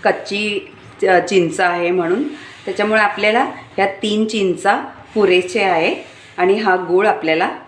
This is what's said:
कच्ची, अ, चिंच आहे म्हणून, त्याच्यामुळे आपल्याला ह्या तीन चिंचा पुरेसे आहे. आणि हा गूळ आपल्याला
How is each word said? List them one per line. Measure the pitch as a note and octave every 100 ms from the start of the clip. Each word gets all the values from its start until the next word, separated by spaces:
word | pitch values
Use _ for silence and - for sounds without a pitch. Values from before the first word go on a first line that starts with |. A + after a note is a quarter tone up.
कच्ची, | G3+ - - G3+ G#3 G3+ - - - - F#3+
अ, | F3+
चिंच | F3 F#3+ E3 -
आहे | F3+ F3 F3
म्हणून, | F#3 E3+ G3+ D4+ -
त्याच्यामुळे | - - - F#3 G#3+ G#3+
आपल्याला | G#3 G3+ G#3 A3+ -
ह्या | - - - G3
तीन | - G#3+ G#3+ A3
चिंचा | A3 F#3+ E3 G3 A#3+ C4 - -
पुरेसे | A3 G3 F3+ F3+ A3+
आहे. | G3 E3+ F3+ F#4 - - - -
आणि | F3+
हा | G#3 G#3+ F#3
गूळ | E3+ F3+ G#3
आपल्याला | - D#3+ D#3+ G3 -